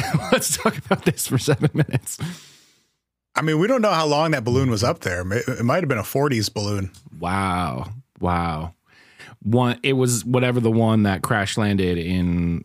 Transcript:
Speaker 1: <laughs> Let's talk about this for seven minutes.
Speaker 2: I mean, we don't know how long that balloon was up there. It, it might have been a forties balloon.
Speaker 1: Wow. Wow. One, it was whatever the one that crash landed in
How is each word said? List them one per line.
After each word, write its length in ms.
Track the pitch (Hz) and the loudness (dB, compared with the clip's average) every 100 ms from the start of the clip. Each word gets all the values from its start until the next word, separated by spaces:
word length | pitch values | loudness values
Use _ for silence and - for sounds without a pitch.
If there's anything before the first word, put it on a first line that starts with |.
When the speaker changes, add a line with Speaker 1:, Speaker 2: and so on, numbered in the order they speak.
| - | 0
Speaker 1:
<laughs> 200 | 160 - | -2 0
Let's 260 | 262 - - | 0 0 -2
talk 180 | 220 - | -2 -2
about 300 | - 185 - | -2 -2 0
this 200 | - - | -2 -2
for 120 | 131 | -2
seven 320 | - 139 - | 0 0 0
minutes. 460 | 143 139 117 - - 170 175 - - _ _ _ _ _ _ _ - | 0 0 -2 -6 -10 -10 -12 -18 -20 _ _ _ _ _ _ _ -2
Speaker 2:
I 60 | |
mean, 160 | 156 156 | 0 2
we 80 | 202 | 2
don't 160 | 262 | 2
know 80 | 214 | 2
how 160 | 165 156 | 2 2
long 240 | 147 160 | 2 2
that 140 | 147 | 0
balloon 260 | 113 127 131 | 0 2 2
was 140 | 107 | 2
up 160 | 120 170 | 0 -2
there. 200 | - 90 90 | -4 -4 -2
It, 160 | 110 127 | -4 -2
it 160 | 123 | -2
might 180 | 120 165 | 0 0
have 60 | 160 | 0
been 100 | 117 | -2
a 60 | |
forties 440 | - 139 143 117 101 | -2 -2 0 0 -2
balloon. 440 | - 104 101 95 - - 78 | -4 -4 -4 -6 -10 -20 -8
Speaker 1:
Wow. 720 | 87 98 95 90 82 62 92 117 - - | -4 -2 -2 -2 -4 -6 -10 -14 -20 -6
Wow. 540 | 90 87 85 78 82 - _ _ _ - - - | -2 0 -2 -4 -8 -12 _ _ _ -20 -20 -10
One, 380 | 104 117 123 120 | 0 2 2 0
it 120 | 139 | 0
was 300 | 131 127 117 | 2 2 0
whatever 360 | 117 123 123 123 | 0 2 2 2
the 100 | 113 | 2
one 320 | 113 113 110 | 4 4 4
that 200 | 101 90 | 4 2
crash 360 | - 110 101 - | 0 0 0 0
landed 400 | 104 98 92 85 | 0 2 2 0
in 640 | 82 92 87 87 85 85 | 0 0 0 0 0 -2